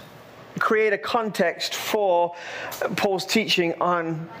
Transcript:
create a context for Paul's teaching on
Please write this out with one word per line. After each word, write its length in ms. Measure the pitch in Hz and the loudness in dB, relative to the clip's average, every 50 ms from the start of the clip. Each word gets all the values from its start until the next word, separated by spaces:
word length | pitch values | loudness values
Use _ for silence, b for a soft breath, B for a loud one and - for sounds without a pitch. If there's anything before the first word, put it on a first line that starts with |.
| - - - - - - - - - - - - | -6 -16 -20 -20 -20 -20 -20 -20 -18 -10 -4 -2
create 340 | - - 220 214 220 214 202 | 0 2 2 4 2 2 2
a 40 | 196 | 0
context 760 | - - - 240 220 214 - - 190 170 165 - - - - | -2 -2 -2 -2 -2 -2 0 0 0 0 0 -2 -4 -6 -6
for 600 | - - - - 214 202 190 175 175 170 170 - B B B B B B B B B - - 202 | -6 -4 -2 0 2 4 4 6 4 4 2 0 B B B B B B B B B -4 -2 -2
Paul's 300 | - 208 202 190 175 - | 0 0 0 0 0 -2
teaching 480 | - - 226 208 165 - 190 175 165 - - | 0 2 2 2 2 2 2 2 2 0 0
on 480 | - 175 175 170 165 165 165 156 165 - - - | 0 2 2 0 0 -2 -4 -4 -6 -10 -12 -14